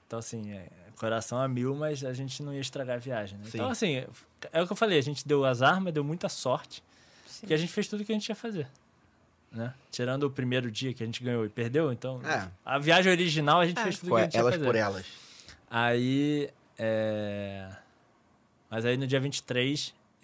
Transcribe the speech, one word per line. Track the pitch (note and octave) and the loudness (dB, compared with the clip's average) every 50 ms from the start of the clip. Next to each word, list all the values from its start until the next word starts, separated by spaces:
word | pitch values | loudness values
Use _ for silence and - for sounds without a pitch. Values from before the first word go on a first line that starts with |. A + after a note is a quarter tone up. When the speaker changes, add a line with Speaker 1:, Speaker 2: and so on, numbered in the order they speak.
| _ | _
Speaker 1:
Então, | _ A2+ A2+ | _ -10 -8
assim, | A2+ - A#2 A2+ G#2 G#2 | -8 -8 -10 -10 -10 -10
é, | G#2 F#2+ F2 - - - F2 G#2 - | -12 -12 -14 -18 -20 -20 -20 -20 -12
coração | - A2 A2 A2+ A2+ - - A#2+ B2+ | -6 -2 -2 -2 -2 -2 -4 -2 -2
a | C3+ | -2
mil, | C3 B2+ B2 B2 C3+ C#3 | 0 0 -2 -2 -2 -2
mas | D3 D3+ D3+ D3 C3+ C3+ | -2 -4 -4 -4 -4 -6
a | B2+ B2+ | -6 -6
gente | B2+ C#3 C3 - - | -6 -8 -8 -8 -8
não | D3 C#3+ C#3 | -8 -8 -6
ia | C#3 | -6
estragar | C3+ C3 - C#3 C3 B2+ B2 | -8 -6 -6 -6 -4 -4 -4
a | B2 | -6
viagem, | A#2+ C3+ B2 A2 G#2 G2 G2 | -4 -4 -4 -4 -4 -6 -10
né? | G2+ G#2 | -12 -12
Speaker 2:
Sim. | A2+ - | -8 -6
Speaker 1:
Então, | A2 - C4 | -4 -2 -2
assim, | A#3+ - A3+ F3 C#3 B2+ - - - - - _ _ _ - - | -2 0 0 0 0 -2 -4 -8 -14 -20 -20 _ _ _ -14 -2
é | - D#3+ | 0 0
o | F3+ | 0
que | F3 G#3 | 0 0
eu | |
falei, | - A3+ G#3+ F3+ | 0 2 4 4
a | D3 B2 | 4 4
gente | D3 C#3+ - - | 2 -4 -6 0
deu | C#3+ D3 C#3+ C#3 | 2 2 4 4
azar, | C3 B2+ A#2 C3 D3 F3+ F#3+ | 4 4 6 6 6 6 4
mas | F#3+ F3+ D3+ | 2 0 -2
deu | D3+ C#3+ | -2 -2
muita | D3 E3 F3+ - F#3 | -2 -4 -4 -4 -6
sorte, | - - - B2+ C3 - - - - - - _ _ _ - - - - - | -4 -4 -2 -2 -2 -2 -4 -10 -18 -20 -20 _ _ _ -20 -20 -20 -20 -20
Speaker 3:
Sim. | - - - | -20 -18 -16
Speaker 1:
porque | - F#3+ D#3 | -2 0 0
a | |
gente | D3+ E3+ F3 | 0 0 -2
fez | - G#3 G3+ | -2 -4 -4
tudo | - G#3+ G#3 G#3 | -2 -4 -6 -2
que | A3 | -2
a | A3 | -2
gente | G#3+ G#3 - | -2 -2 -4
ia | G#3 | -8
fazer, | - - A#3 G#3 E3+ C3 C3 - _ _ _ _ _ _ _ _ _ _ _ _ _ _ _ | -8 -8 -6 -6 -6 -6 -8 -12 _ _ _ _ _ _ _ _ _ _ _ _ _ _ _
né? | - A2+ A#2 B2+ C3 - _ _ | -8 -8 -6 -6 -8 -12 _ _
Tirando | - - B2 B2 C3 C#3 D3 | -6 -4 -2 -2 0 0 0
o | C3+ | 0
primeiro | C3 C#3 B2+ B2 B2+ B2+ B2 A#2+ | 0 -2 -2 0 0 0 0 -2
dia | G#2+ - C3 C3 A#2 | -4 -4 -4 -6 -4
que | - A2+ | -4 -6
a | |
gente | A2+ A2+ - B2 | -6 -6 -6 -4
ganhou | B2 A#2+ A#2 A2 | -2 0 0 -2
e | G2+ | -2
perdeu, | - A#2+ A#2 A#2 B2+ D#3 E3 C#3 A#2+ | -2 -4 -4 0 0 2 2 0 -2
então | - - C3 C3 B2 C3 | -4 -6 -8 -8 -6 -4
Speaker 2:
É. | D3+ D3+ A#2 F#2 F2+ F#2 - _ | -2 -2 -2 -4 -8 -12 -12 _
Speaker 1:
a | - C3 C#3 | -2 -2 2
viagem | C#3+ D#3+ E3 F#3 F#3 F#3+ | 6 6 8 8 8 8
original | F3+ E3+ F3+ E3+ D3 D#3+ D3 C#3+ D#3 F3 | 6 6 4 2 2 4 6 6 8 8
a | F3 | 6
gente | F3 F3 A#3+ | 4 2 0
Speaker 3:
É. | A3 | -2
Speaker 1:
fez | F#3+ - - | -2 -2 -4
tudo | F3 F3+ | 0 2
Speaker 2:
Qual | A#2 | 4
Speaker 1:
que | A2+ | 4
a | - | 4
Speaker 2:
é? | |
Speaker 1:
gente | E3 - | 4 4
ia | A2+ | 4
Speaker 2:
Elas | A#2 B2 F#3 | 4 4 4
Speaker 1:
fazer. | E3 C#3+ | 4 2
Speaker 2:
por | B2 A#2 | 2 2
elas. | A2 G#2+ G2+ G2 F#2 F#2+ - - - - - - - - - - - _ _ | 2 2 0 -2 -4 -8 -12 -16 -18 -20 -20 -20 -20 -20 -20 -20 -20 _ _
Speaker 1:
Aí, | A#2 A#2 A#2+ A#2+ A#2+ A#2+ B2 B2+ C3+ C#3 C#3+ D3 D3+ D3 C#3+ - - _ _ _ _ | 0 0 2 4 2 2 2 2 2 2 2 2 2 0 -2 -4 -8 _ _ _ _
é, | - A2+ A2 A2 A2 A2 G#2+ G#2+ G#2+ G#2 G#2 G2+ G2+ G2+ G2 G2 G2 F#2+ F#2+ G2 - - _ _ _ _ _ _ _ _ _ _ _ _ _ _ _ _ _ | -4 -2 0 0 2 0 0 0 -2 -2 -4 -4 -4 -6 -6 -8 -10 -12 -14 -16 -18 -20 _ _ _ _ _ _ _ _ _ _ _ _ _ _ _ _ _
mas | A2+ A2+ A2+ | -4 0 0
aí | A#2+ B2+ | 2 2
no | C3 C#3 | 0 0
dia | C3 C#3 C3+ | 0 2 0
vinte | C3 C#3+ C3 | 0 0 -4
e | - - | -6 -6
três, | - B2 B2 B2 C3+ D3 D3 - - - _ _ _ _ _ | -2 0 0 0 0 0 -2 -4 -8 -10 _ _ _ _ _